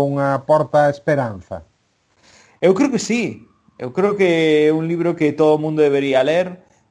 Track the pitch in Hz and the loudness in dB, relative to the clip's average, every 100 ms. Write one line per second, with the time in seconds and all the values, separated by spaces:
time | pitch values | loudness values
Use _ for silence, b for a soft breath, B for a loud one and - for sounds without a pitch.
0 | 143 139 139 135 143 156 135 147 147 143 | 0 -2 -2 -2 0 0 2 2 2 0
1 | - 143 117 95 - 87 - _ _ _ | -2 -2 -4 -8 -14 -16 -16 _ _ _
2 | _ _ b b b b 175 190 277 233 | _ _ b b b b 0 2 0 -2
3 | - 233 165 101 - _ _ - 123 180 | -4 -4 -4 -10 -18 _ _ -14 -10 -2
4 | 202 202 180 165 160 151 151 160 165 170 | -2 2 2 2 2 4 2 0 -2 -2
5 | 170 170 151 151 156 151 156 156 147 139 | -2 0 -2 2 2 2 0 0 2 2
6 | 139 131 143 170 180 180 b b b | 2 0 2 0 -2 -8 b b b